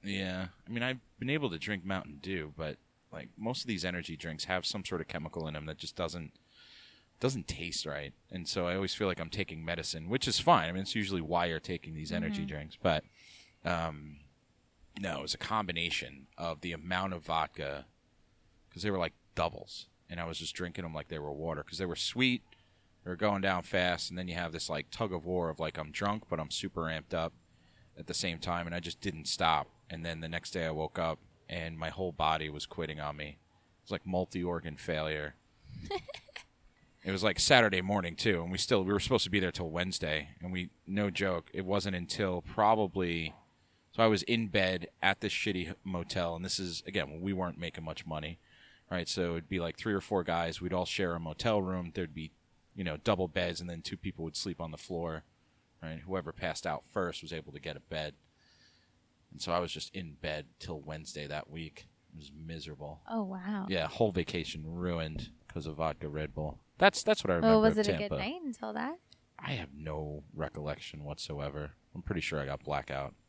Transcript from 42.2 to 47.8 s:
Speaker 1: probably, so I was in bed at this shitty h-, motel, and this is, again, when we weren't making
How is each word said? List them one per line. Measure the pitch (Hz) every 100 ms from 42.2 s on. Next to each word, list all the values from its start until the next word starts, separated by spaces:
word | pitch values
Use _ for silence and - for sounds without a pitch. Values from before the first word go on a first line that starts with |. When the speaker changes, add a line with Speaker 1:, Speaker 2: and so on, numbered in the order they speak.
| 101 90
Speaker 1:
probably, | - - 107 110 101 95 90 85 80 - _ _ _ _ _
so | -
I | 113
was | 104
in | - 117 110
bed | 101 92 92 85 _
at | 95 98
this | 104
shitty | - - 90 85
h-, | - 95
motel, | 90 85 - 87 85
and |
this | 90 -
is, | 92 82 -
again, | 98 71
when | 78
we | 92
weren't | 95 92 -
making | 85 -